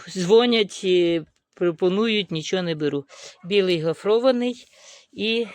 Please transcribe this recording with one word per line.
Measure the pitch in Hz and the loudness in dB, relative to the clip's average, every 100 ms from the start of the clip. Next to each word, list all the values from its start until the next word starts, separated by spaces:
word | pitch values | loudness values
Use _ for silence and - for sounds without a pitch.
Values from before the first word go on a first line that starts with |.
| - | -6
дзвонять, | 185 175 226 240 226 202 - | -4 4 4 6 2 0 -2
і | 190 180 170 170 156 _ _ | 0 2 2 0 -4 _ _
пропонують, | - 175 160 185 190 226 214 185 | -4 -2 0 0 0 0 -2 -2
нічого | 160 156 190 | -6 -4 -4
не | 175 156 | -4 -2
беру. | 147 139 139 - - - 175 | -2 -4 -8 -20 -20 -16 -2
Білий | 202 185 170 | 0 2 0
гофрований. | 165 156 196 220 262 247 247 247 - _ - - _ | -2 -2 0 2 2 0 -2 -6 -16 _ -20 -20 _
І | - 214 226 214 | -6 -4 -2 -4